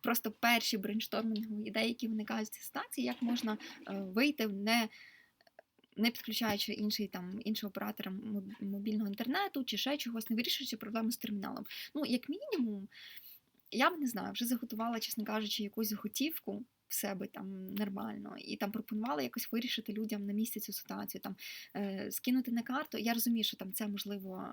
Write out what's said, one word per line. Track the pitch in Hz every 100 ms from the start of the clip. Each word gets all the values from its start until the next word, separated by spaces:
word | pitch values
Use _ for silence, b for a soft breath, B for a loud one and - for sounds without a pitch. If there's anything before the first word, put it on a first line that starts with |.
просто | - 233 226
перші | 214 233 233 - 220
брейнштормінгові | 208 214 - 208 226 214 220 208 214
ідеї, | 214 220
які | 240 226
виникають | 220 214 220 214
в |
цій | -
ситуації, | - 277 440 - 247
як | 247
можна, | 233 240 226 214 B B -
е, | 196
вийти | 190 190 285 - 220
в |
не, | 196 202 233 220 B B B B B - - _ _ _ -
не | 226
підключаючи | 240 - 214 226 208 -
інший, | 208 208 214 202
там, | 185 180 196
іншого | 226 220 208
оператора | 196 202 214 190
моб-, | 190 214 202 190 214
мобільного | 196 202 208 214 208
інтернету | 202 240 330 392 285
чи | 262 202
ще | - 285
чогось, | 240 233 220
не | 226
вирішуючи | 247 - 269 220
проблему | 214 226 220
з | 233
терміналом. | 226 208 190 - 208 B B
Ну, | 285 277
як | 240 -
мінімум, | 349 587 403 233 202 196 B B B B B _ _ _
я | - 294
б, | 349
не | 262
знаю, | 226 190
вже | 196
заготувала, | 233 247 233 214 233 226
чесно | - -
кажучи, | 208 214 208 -
якусь | 202 - 214
готівку | 208 208 - 285 320 - 202 247 _ _
в |
себе | - 202 190 196
там | - 190 196 190
нормально, | 196 208 196 220 214 208 -
і | - 208
там | 202
пропонувала | 208 - 214 233 294
якось | 254 233 -
вирішити | 226 240 - 220
людям | 202 214 208 202
на |
місці | 208 226 220
цю | -
ситуацію, | 208 - 196 208 202
там, | 196 190 B B B -
е, | 202 190 208
скинути | - - 254 247
на | 233
карту. | 233 262 302 226
Я | 220
розумію, | 233 240 226
що | 208 -
там | 190
це, | - 214
можливо, | 202 202 202 190 185 180